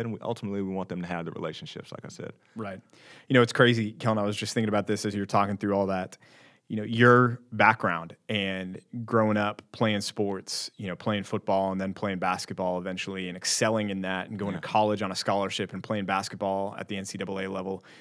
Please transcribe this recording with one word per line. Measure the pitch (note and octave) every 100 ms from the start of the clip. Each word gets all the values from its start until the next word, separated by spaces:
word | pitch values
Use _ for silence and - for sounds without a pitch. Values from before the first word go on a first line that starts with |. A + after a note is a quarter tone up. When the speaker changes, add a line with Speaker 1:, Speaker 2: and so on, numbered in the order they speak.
| A#2
Speaker 1:
and |
we, | G#2
ultimately | - A#2 G2+ G2+
we | G2
want | F#2+ F2+
them | F2+
to | F2
have | F2 E2+
the |
relationships, | - E2 D#2+ D#2+ - -
like | -
I | -
said. | - - - _ A2+
Speaker 2:
Right. | G2+ F#2+ - - - - -
You | C3
know, |
it's | A#2
crazy, | - B2 A#2 G#2+
Kellen, | A2+ A#2 A2
I |
was | G#2 G#2
just | G#2
thinking | A#2+ A2
about | G#2 G2
this | G#2 G#2+
as |
you | G2+
were | G2
talking | G#2+ G2+ G2
through | G2+ G2
all | G2
that. | F#2+ F#2 - - - - _ -
You | G#2+
know, |
your | G#2+ A2+ A#2+ B2 B2 B2 -
background | G#2+ G#2 A2+ G2+ E2+ E2+ - -
and | G#2+ G2 F#2+ F#2 F#2 - A#2+ A2
growing | A2+ A2 G#2
up | G#2 G#2+ -
playing | - A2 G#2
sports, | - - G2+ F#2+ - - - -
you | G2
know, | F2
playing | - G#2
football | G2 G#2 - G2 F#2+
and | F#2+
then | F#2+
playing | F#2 G#2 F#2
basketball | F#2 F#2 - F#2+ F#2 F2+
eventually | F#2 F#2 - F#2+ F2+
and | F2+
excelling | - - A2+ A2 G#2
in | F#2+
that | F#2+ F#2+ -
and | G#2+
going | G2+
Speaker 1:
Yeah. | F#2+
Speaker 2:
to | -
college | A2 G#2+ G#2
on | G2
a | F#2+
scholarship | - G2 G2 - F#2+
and | F#2+
playing | - G#2+ F#2+
basketball | F#2+ F#2+ F#2+ G2 G2 G2 -
at | F#2
the | G2
N | G2
C | G2
double | G2 F#2+
A | F#2+
level. | F#2+ F#2+ F#2+ - -